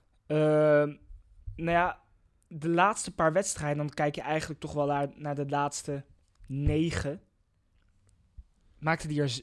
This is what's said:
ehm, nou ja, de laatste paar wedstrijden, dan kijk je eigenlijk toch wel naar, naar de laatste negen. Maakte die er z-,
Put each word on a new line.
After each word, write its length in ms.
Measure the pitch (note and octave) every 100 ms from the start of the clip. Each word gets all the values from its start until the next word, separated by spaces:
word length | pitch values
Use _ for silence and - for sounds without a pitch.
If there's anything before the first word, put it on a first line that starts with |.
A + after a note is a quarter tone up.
| _ _ -
ehm, 640 | D3+ D3+ D3+ D3+ D3 D3 D3 - - - - - -
nou 160 | E3
ja, 340 | E3+ F3 - _ _ _ _ -
de 200 | E3 D#3+
laatste 420 | E3+ G3 A3 -
paar 200 | - D#3+
wedstrijden, 440 | E3 G3+ - D3 D3
dan 120 | D3
kijk 260 | - D3 D3
je 60 |
eigenlijk 380 | B2+ D#3 D#3 D3
toch 140 | D3
wel 120 | D3 C#3+
naar, 220 | C#3+ C#3+ -
naar 200 | D3 C#3+
de 140 | C#3+
laatste 560 | C#3+ C#3+ - - C#3+ - _ _ _ -
negen. 760 | C3+ D3 D3+ E3 - C#3+ D#3 - _ _ _ _ _ _ _ _ _ _ - - _ _ _
Maakte 280 | D#3 D#3+ D#3
die 140 | D3
er 80 | C#3+
z-, 120 | B2